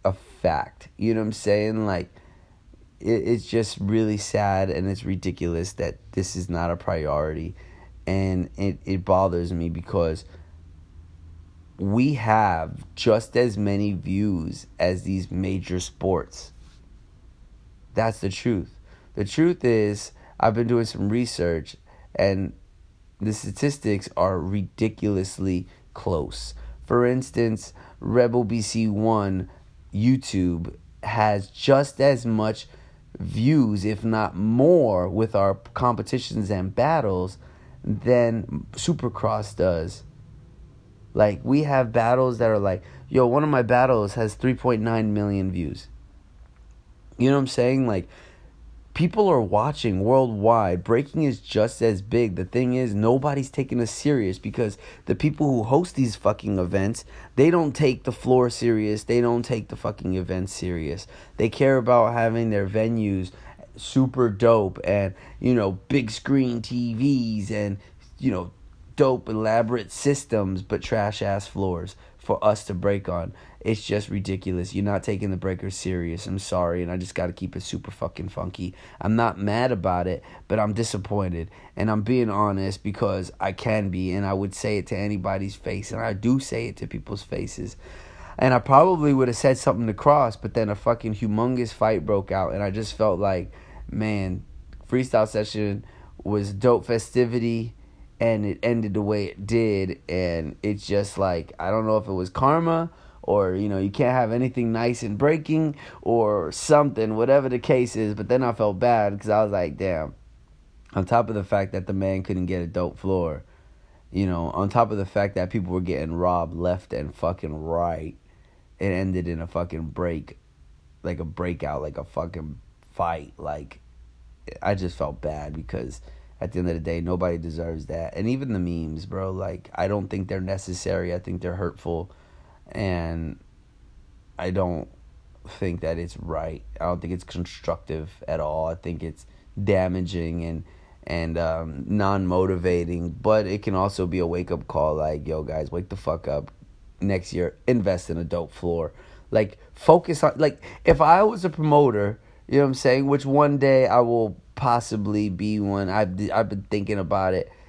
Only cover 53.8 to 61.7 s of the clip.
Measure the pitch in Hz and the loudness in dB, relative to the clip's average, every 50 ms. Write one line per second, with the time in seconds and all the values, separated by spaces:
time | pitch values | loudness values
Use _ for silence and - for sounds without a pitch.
53.8 | 117 110 - - - 147 147 127 104 92 95 - - 107 101 123 117 104 98 - | -2 -2 -4 -2 0 2 2 2 2 0 -2 -4 -6 -6 -2 -2 -2 -2 -2 -6
54.8 | - - - - - - - - - 151 147 - 156 139 131 117 107 113 131 160 | -14 -20 -20 -14 -4 -4 -2 0 2 0 2 2 2 2 2 2 2 4 4 2
55.8 | 180 175 - 139 131 113 104 - - 104 104 - - 104 101 95 90 87 90 98 | 2 2 0 0 0 0 0 0 0 0 0 0 -2 -2 0 0 0 0 0 0
56.8 | 95 104 117 - - - - - - - - - 139 165 175 170 160 147 - - | 0 0 -2 -4 -10 -14 -18 -20 -20 -4 2 4 6 6 6 4 2 0 0 2
57.8 | 151 131 123 110 - 131 117 - - 123 127 127 123 120 117 - 120 120 113 110 | 2 2 2 0 -4 -6 -8 2 6 8 8 8 6 4 2 0 0 2 2 2
58.8 | 107 104 104 107 - - 120 120 120 117 120 120 120 - 123 110 - - - - | 2 0 -2 -2 -2 2 2 4 4 4 2 0 0 0 -2 -4 -4 -6 -10 -6
59.8 | - 110 107 - - 95 92 92 90 90 92 92 95 95 - - 90 90 87 82 | -6 -6 -6 -4 -4 -2 -2 -2 -2 -2 -4 -4 -4 -6 -6 -6 -4 -4 -4 -4
60.8 | 78 71 76 98 - - - - - - - - 110 113 - - 143 135 | -4 -6 -6 -8 -10 -14 -20 -20 -20 -14 -2 0 0 0 2 2 4 4